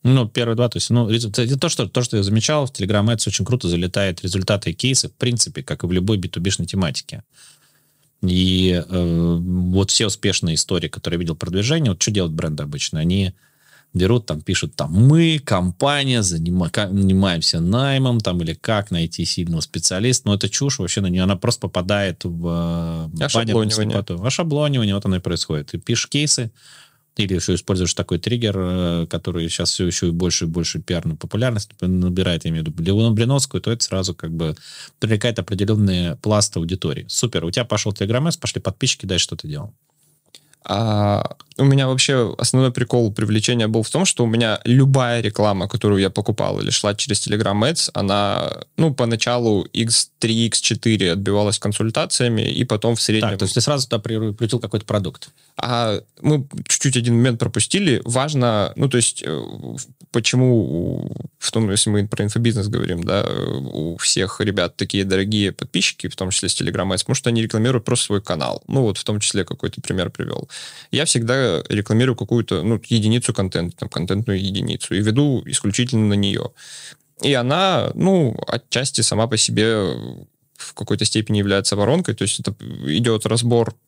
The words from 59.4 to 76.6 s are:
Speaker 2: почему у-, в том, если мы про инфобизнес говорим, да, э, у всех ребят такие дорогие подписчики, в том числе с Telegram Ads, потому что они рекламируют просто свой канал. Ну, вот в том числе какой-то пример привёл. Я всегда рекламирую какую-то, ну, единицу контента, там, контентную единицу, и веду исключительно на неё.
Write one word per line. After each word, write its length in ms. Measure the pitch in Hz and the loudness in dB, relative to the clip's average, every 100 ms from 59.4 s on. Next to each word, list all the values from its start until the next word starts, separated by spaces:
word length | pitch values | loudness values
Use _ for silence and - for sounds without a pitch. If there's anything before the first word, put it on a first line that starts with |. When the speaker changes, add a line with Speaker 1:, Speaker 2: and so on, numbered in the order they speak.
| 50 - 62 127 - - - | -6 -10 -10 -10 -12 -18 -4
Speaker 2:
почему 540 | 120 113 127 127 117 | -2 2 4 4 4
у-, 480 | 78 80 87 - - - - _ | 2 -2 -2 -4 -6 -10 -12 _
в 120 | - | -4
том, 180 | 113 110 | 0 0
если 200 | 101 - | 2 2
мы 180 | 104 101 | 2 0
про 160 | - | -2
инфобизнес 420 | 101 117 117 104 101 | -2 2 0 0 -2
говорим, 360 | - - 85 | -2 -2 -4
да, 180 | - 98 | -2 0
э, 280 | - 50 50 69 67 | 0 -2 -4 -4 -6
у 240 | - 80 85 | -6 -6 -4
всех 420 | - - 95 - | -2 0 -2 -2
ребят 360 | 107 98 87 - | -2 0 -2 -2
такие 280 | 95 101 | -4 -2
дорогие 480 | 95 95 98 107 98 | 2 2 2 0 0
подписчики, 560 | - - - - - 92 | -2 -4 -2 -2 -4 -10
в 80 | - | -6
том 140 | 92 | -4
числе 180 | - 90 | -2 -2
с 120 | - | -2
Telegram 280 | - 98 95 | -2 -2 0
Ads, 60 | 90 | -2
потому 160 | - | 0
что 160 | - 123 | 0 2
они 100 | 117 | 0
рекламируют 420 | 113 110 117 127 | 0 2 2 0
просто 220 | - 123 - | 0 -2 0
свой 140 | 101 | -2
канал. 420 | - 85 62 50 - | 0 -2 -2 -4 -2
Ну, 160 | 135 | 0
вот 160 | 117 95 | 0 -2
в 60 | |
том 160 | - 104 | -4 -2
числе 240 | - 101 | -2 -2
какой-то 360 | 90 - - - | -4 -4 -6 -8
пример 300 | - 92 87 | -4 -2 -4
привёл. 380 | - - - - - - - - | -6 -6 -6 -10 -16 -16 -18 -4
Я 140 | 127 | -2
всегда 580 | 165 135 113 135 123 80 - | 0 0 2 2 2 0 0
рекламирую 480 | 104 101 110 131 120 | -2 2 2 4 0
какую-то, 460 | - 120 - 95 | 0 0 2 0
ну, 180 | 92 113 - | 0 -2 0
единицу 460 | 117 107 117 - | 2 4 2 0
контента, 420 | 107 92 - 87 - | -2 -2 -2 -4 -6
там, 120 | - | -8
контентную 520 | - 87 98 113 98 | -6 -2 -2 0 -2
единицу, 540 | 98 95 87 82 - | -2 -2 -4 -6 -4
и 60 | 95 | 0
веду 400 | 104 113 147 120 - | 2 2 2 0 -2
исключительно 600 | - 101 101 120 110 107 | -4 -2 0 0 2 2
на 80 | |
неё. 380 | 101 101 98 - _ | 2 0 -2 -6 _